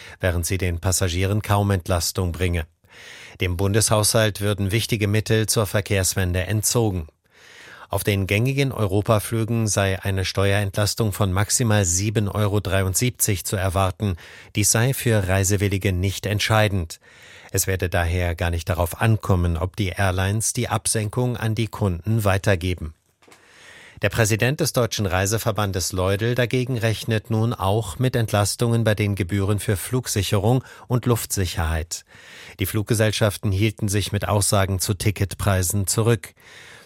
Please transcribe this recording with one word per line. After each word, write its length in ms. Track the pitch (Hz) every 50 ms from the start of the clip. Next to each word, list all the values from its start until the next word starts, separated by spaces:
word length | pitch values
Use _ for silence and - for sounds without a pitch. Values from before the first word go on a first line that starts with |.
| - - - -
während 280 | - 92 85 87 85
sie 100 | - 101
den 220 | 92 95 90 85 82
Passagieren 640 | - 95 90 - 98 87 80 90 98 95 104 107 -
kaum 260 | - 101 101 104 101
Entlastung 640 | 101 90 - - 92 85 - - - 101 92 87
bringe. 340 | 85 - 92 90 87 82 80 - _ _ _ _ - - - - - - - - - -
Dem 160 | 95 90 90
Bundeshaushalt 840 | 85 98 98 101 113 104 - 113 107 104 - - 113 110 107 95 -
würden 300 | 101 104 101 92 101 95
wichtige 360 | 104 113 - - 127 101 107
Mittel 380 | 101 104 110 - - 110 110 110
zur 220 | - - 117 107
Verkehrswende 800 | - - 107 - - 104 95 92 - - 101 92 90 87 92 90
entzogen. 580 | 98 107 110 - - - 120 113 107 92 90 78 - - _ _ _ _ - - - - - - - - - - -
Auf 140 | - 101 -
den 240 | 107 101 98 95
gängigen 460 | 95 101 104 120 135 135 139 139 131 -
Europaflügen 960 | - 110 92 92 104 101 - 110 104 - - 117 113 117 104 120 113 110 104
sei 340 | - 107 98 95 95 92 -
eine 220 | 101 95 95 92
Steuerentlastung 880 | - - 98 98 98 98 104 104 95 - 104 104 98 - - 113 104 -
von 180 | - 104 92
maximal 540 | 90 98 104 - - - 123 110 107 104 98
sieben 420 | 85 85 92 101 113 104 120 101
Euro 320 | 98 - 104 107 98 101 104
dreiundsiebzig 840 | - 87 90 98 95 95 90 - 127 123 - - - 110 101 90 -
zu 100 | - 110
erwarten. 640 | 92 92 98 85 98 95 92 - - 107 98 87 - - - - - - - -
Dies 160 | 107 104 - -
sei 200 | 110 117 135 131
für 360 | - - 117 110 107 92 90
Reisewillige 640 | 95 98 98 92 104 92 104 98 101 92 90 101 90
nicht 320 | 90 95 98 92 - -
entscheidend. 720 | 98 107 101 - - 110 110 107 104 98 95 85 82 - - _ - - - - - - - - -
Es 160 | - 98 -
werde 220 | 95 95 92 92
daher 480 | 87 95 87 87 85 87 90 90 87 85
gar 140 | - 90 85
nicht 180 | 85 82 -
darauf 320 | - 82 80 87 - - -
ankommen, 560 | - 113 110 104 - - 98 87 87 87 85
ob 220 | 76 92 92 -
die 100 | - 101
Airlines 640 | 90 - - 101 95 90 92 95 98 104 110 - -
die 160 | - 123 113
Absenkung 680 | - 107 110 - - - 113 107 104 - 123 123 123 120
an 180 | - 110 113 110
die 140 | 113 113 -
Kunden 560 | - - 107 95 87 82 - 107 113 117 101
weitergeben. 680 | 98 92 98 - 110 98 85 87 92 87 - 80 78 - _ _ _ _ _ _ - - - _ - - - - - - - - - - -
Der 80 | - 101
Präsident 500 | - 120 113 101 113 104 120 123 151 -
des 140 | 160 - -
Deutschen 320 | 131 117 107 - - 104
Reiseverbandes 880 | 87 87 92 101 98 113 107 - 120 98 107 104 98 92 95 - - 98
Leudel 420 | 92 90 95 101 95 113 120 123
dagegen 420 | 127 123 117 127 127 123 123 131
rechnet 520 | 110 110 113 107 - - 117 113 107 - -
nun 240 | 113 110 113 117 113
auch 460 | - 95 98 101 113 113 - - -
mit 180 | 127 131 -
Entlastungen 680 | 120 113 - - 104 104 - - - 120 117 117 117 110
bei 120 | 110 107
den 200 | 98 107 101 98
Gebühren 440 | 95 95 85 101 101 98 98 107 101
für 180 | - - 104
Flugsicherung 840 | 90 - - 123 127 - - - 110 95 - 113 101 92 113 127 127 - - - - -
und 180 | - 123 120 -
Luftsicherheit. 960 | 127 117 110 - - - 101 92 82 - 95 82 80 82 80 78 - - - - _ - - - - - - - - - -
Die 60 | 98
Fluggesellschaften 880 | - - 110 101 - 120 104 110 107 98 - 113 104 - - - 107 95
hielten 340 | 95 110 110 - - 110
sich 240 | 101 98 104 95 -
mit 160 | - 101 -
Aussagen 520 | - 104 104 95 - 110 98 98 92 95 90
zu 140 | - - 104
Ticketpreisen 920 | - - 107 98 - 101 - - - - 104 95 92 92 87 98 101 95
zurück. 460 | - - 117 107 117 117 - - - - _ - - - - - - - - -